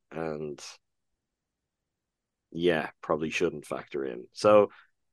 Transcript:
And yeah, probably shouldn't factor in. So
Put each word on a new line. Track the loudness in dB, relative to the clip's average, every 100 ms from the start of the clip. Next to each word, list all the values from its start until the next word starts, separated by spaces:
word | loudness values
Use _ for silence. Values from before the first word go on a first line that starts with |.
| _
And | -10 -8 -8 -10 -12 -16 -20 _ _ _ _ _ _ _ _ _ _ _ _ _ _ _ _ _
yeah, | -2 0 2 -2 -10
probably | -4 -4 -2
shouldn't | -2 -4 -4 -10
factor | -12 -10 -8 -8
in. | -10 -14
So | 0 6 6 6 0 -20 _ _